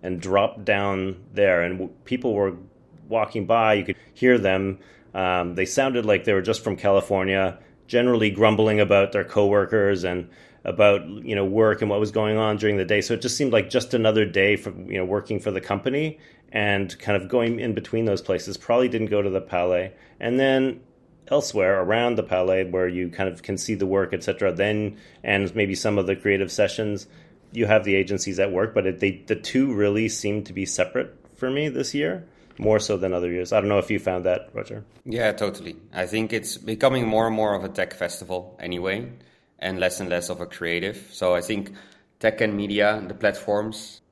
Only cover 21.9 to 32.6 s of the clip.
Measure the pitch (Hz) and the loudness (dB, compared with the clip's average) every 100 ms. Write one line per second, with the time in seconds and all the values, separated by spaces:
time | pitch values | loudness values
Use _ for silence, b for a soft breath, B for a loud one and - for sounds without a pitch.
21.9 | 110 120 117 - 92 92 95 92 90 90 | 2 2 0 0 0 2 0 0 -2 -2
22.9 | 90 90 85 95 87 - 95 - 104 95 | -2 -6 -4 -6 -6 -8 -8 -4 -4 0
23.9 | 98 90 95 - 98 101 87 101 107 107 | 0 0 -4 -4 -2 -2 0 0 0 -4
24.9 | 101 B B - 101 98 110 101 95 110 | -8 B B -2 0 0 0 -2 0 -2
25.9 | 101 92 95 104 98 95 - 101 - 107 | 0 0 -2 0 0 0 0 0 0 -4
26.9 | 101 - B B B _ 117 104 110 98 | -6 -10 B B B _ -2 4 4 4
27.9 | 95 92 98 - 92 98 90 110 107 95 | 2 2 -2 -4 -2 0 0 0 0 -2
28.9 | 92 101 90 - 107 - 127 135 107 101 | 0 -2 -2 -6 -6 -2 0 0 2 0
29.9 | 104 113 - 107 104 104 95 95 - - | 2 -2 -4 -4 -6 -6 -8 -6 -2 -2
30.9 | - - - - - 127 135 151 127 135 | -2 -6 -10 -20 -8 -4 -2 -4 -4 -6
31.9 | 143 156 185 165 b b - | -4 -4 -4 -10 b b -4